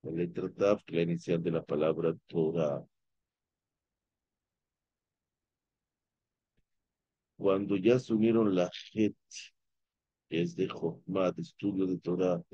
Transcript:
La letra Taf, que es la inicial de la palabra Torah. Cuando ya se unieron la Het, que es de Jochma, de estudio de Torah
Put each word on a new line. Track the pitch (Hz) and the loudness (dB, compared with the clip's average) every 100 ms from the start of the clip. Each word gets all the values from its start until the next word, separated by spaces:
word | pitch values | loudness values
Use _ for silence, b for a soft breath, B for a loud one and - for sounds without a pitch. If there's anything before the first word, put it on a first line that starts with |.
La | - | -6
letra | 82 87 92 92 | -4 -4 -4 -8
Taf, | - 98 104 | 0 2 2
que | - | 0
es | 82 | -2
la | |
inicial | 85 85 - 85 | 0 -2 0 -2
de | 85 | 0
la | 82 | -2
palabra | 78 73 78 80 82 80 _ | -2 0 0 2 0 -2 _
Torah. | 85 80 82 78 69 - _ _ _ _ _ _ _ _ _ _ _ _ _ _ _ _ _ _ _ _ _ _ _ _ _ _ _ _ _ _ _ _ _ _ _ _ _ _ _ _ _ _ _ _ _ | -2 0 0 -2 -2 -8 _ _ _ _ _ _ _ _ _ _ _ _ _ _ _ _ _ _ _ _ _ _ _ _ _ _ _ _ _ _ _ _ _ _ _ _ _ _ _ _ _ _ _ _ _
Cuando | 98 98 101 101 | 0 2 0 2
ya | 95 127 | 4 2
se | - | 2
unieron | 110 110 113 107 | 2 4 4 4
la | 92 90 - - | 2 0 -4 -12
Het, | 104 104 - _ - - _ _ _ _ _ _ _ _ | 0 0 0 _ -20 -20 _ _ _ _ _ _ _ _
que | 80 | -4
es | 87 - | -4 -2
de | 92 | -4
Jochma, | - 85 82 - 95 92 | -2 -6 -6 -6 0 0
de | 85 | -2
estudio | 85 _ 101 95 92 | -10 _ -4 -2 -2
de | 90 | -2
Torah | - 87 90 87 - | -2 0 0 0 -4